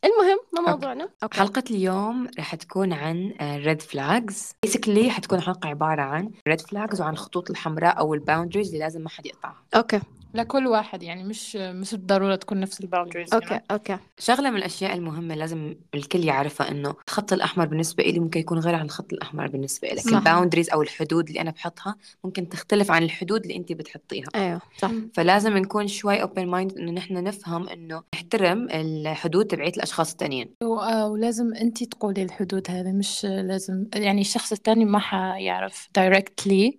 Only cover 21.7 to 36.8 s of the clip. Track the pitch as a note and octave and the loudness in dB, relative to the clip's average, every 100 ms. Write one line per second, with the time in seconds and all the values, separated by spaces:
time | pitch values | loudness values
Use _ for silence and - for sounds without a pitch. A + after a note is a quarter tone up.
21.7 | - G3 G#3 - _ F#3+ F#3 F3 E3+ - | -8 -10 -10 -14 _ -8 -6 -6 -8 2
22.7 | G#3 G3+ E3 E3 - F3 G#3+ A3 F3+ F3 | 2 6 4 4 0 -2 -2 -2 -8 -6
23.7 | E3 D#3 - _ - C3+ A3 F#3+ F3 - | -8 -10 -14 _ -8 -6 -2 0 -2 -8
24.7 | - G3 A3+ A3 - E3+ G3 G#3+ G3+ F#3+ | -4 -2 -2 -4 0 6 6 6 4 2
25.7 | G#3+ G#3 G3+ G3+ G3+ F#3 F#3+ F3+ F3+ F#3+ | 0 -2 -2 0 2 0 -2 -2 0 -2
26.7 | F#3+ E3+ E3+ F3+ F#3+ F3+ G3+ F3 E3+ F#3 | -4 -6 -6 -4 -4 -4 -6 -6 -6 -6
27.7 | F3 E3 D#3+ - - E3+ A3 F#3 F#3+ B3 | -12 -12 -14 -10 -12 -4 2 2 2 -2
28.7 | D#3+ D#3+ D#3 D#3 D#3 E3+ E3+ G#3+ E3+ D#3 | -2 -2 -2 -2 -2 0 2 2 0 -2
29.7 | F3 - - D#3+ - D#3+ C3 A#2 _ A#3 | -2 -4 -2 -2 -2 -4 -4 -6 _ -2
30.7 | A3+ G#3 A3+ G#3+ G#3+ A#3 A3+ A#3+ A3 A#3 | -2 0 0 0 0 0 0 -2 0 -2
31.7 | A3+ A#3 - G#3+ G3 F#3 - F#3 F#3+ F#3 | -2 -8 -4 -4 -2 -4 -4 -2 -2 -2
32.7 | F3+ F#3 G3 G3+ - G3+ F#3+ F#3+ F#3+ F#3+ | -4 0 0 0 -2 -2 -2 -2 -4 -2
33.7 | F#3+ G#3+ G#3+ G#3 G3+ G3 A#3+ - G#3+ - | -4 -2 0 2 2 2 -2 -2 -2 4
34.7 | A3 A3 G#3 G3+ F#3+ F#3 F#3 G3 F3+ F#3+ | 6 6 4 2 -2 -2 -2 -2 -2 -4
35.7 | - - - F#3 F#3+ G3 - G3 G3 A3 | -8 -2 4 6 6 4 -4 4 6 6
36.7 | - | 2